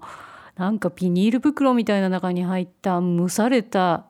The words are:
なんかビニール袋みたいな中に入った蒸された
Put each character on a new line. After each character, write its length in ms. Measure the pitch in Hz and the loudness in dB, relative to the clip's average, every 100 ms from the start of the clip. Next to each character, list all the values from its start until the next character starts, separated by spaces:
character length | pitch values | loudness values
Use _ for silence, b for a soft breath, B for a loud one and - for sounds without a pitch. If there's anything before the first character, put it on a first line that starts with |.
| B B B B B | B B B B B
な 140 | - 185 | -6 -4
ん 80 | 214 | -2
か 120 | 180 | -4
ビ 140 | - 180 | -2 0
ニ 180 | 180 214 | 2 2
ー 40 | |
ル 80 | 247 | 2
袋 340 | 302 277 269 | 0 2 2
み 100 | 247 | 2
た 140 | 220 202 | 2 0
い 40 | |
な 80 | 190 | 0
中 220 | 185 185 | 0 -2
に 120 | 180 | -2
入 180 | 180 185 | -2 -2
っ 40 | 180 | -4
た 340 | _ 196 180 | _ -2 0
蒸 280 | 180 170 175 | 2 0 0
さ 200 | 196 233 | 0 2
れ 140 | 254 | 0
た 420 | 214 202 180 160 | 0 0 2 0